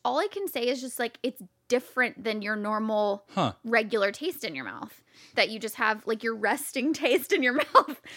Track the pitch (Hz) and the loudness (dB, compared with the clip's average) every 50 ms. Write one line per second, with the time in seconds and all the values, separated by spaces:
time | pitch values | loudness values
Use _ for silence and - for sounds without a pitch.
0 | - 254 247 294 359 415 - 392 392 339 - 254 233 247 269 254 254 254 - - | -2 0 0 0 0 -2 -2 -4 -6 -4 -4 -2 0 0 -2 -2 -4 -6 -4 -4
1 | 240 233 - - - 262 - - 190 - _ _ _ - 240 254 247 - - 254 | -4 -4 -4 -4 -6 -6 -6 -6 -14 -20 _ _ _ 0 0 0 0 0 0 0
2 | 247 220 - - 196 220 214 214 202 208 214 214 208 208 214 214 220 220 220 208 | 0 0 0 -4 -4 -2 -2 -2 -2 -4 -2 -2 -2 -2 0 0 0 0 2 2
3 | 208 202 196 202 - - - 196 165 113 - - - 226 233 226 226 208 233 214 | 2 2 0 -2 -4 -4 0 0 0 0 0 -4 -2 2 2 2 2 2 2 2
4 | 196 202 202 - 294 359 349 - - 208 156 135 127 98 90 - - 220 - - | 2 2 0 -2 -6 -6 -6 -6 -8 -8 -8 -8 -8 -10 -10 -10 -12 -14 -16 -18
5 | _ _ _ - - - - 247 202 - 220 214 226 214 - - 233 214 214 214 | _ _ _ -20 -20 -4 0 2 2 2 0 -4 -8 -6 -2 0 0 0 0 0
6 | - - 226 214 233 226 226 214 214 202 240 269 - - - 269 247 302 311 - | -2 -4 -4 -2 -2 -4 -2 0 0 0 0 0 -2 -6 -4 -2 0 0 0 2
7 | 285 254 254 - 247 - 415 339 262 247 247 302 294 - - 508 - - 277 - | 2 2 2 2 2 2 0 2 2 2 2 0 2 4 6 4 4 4 -2 -12
8 | - - - | -14 -18 -18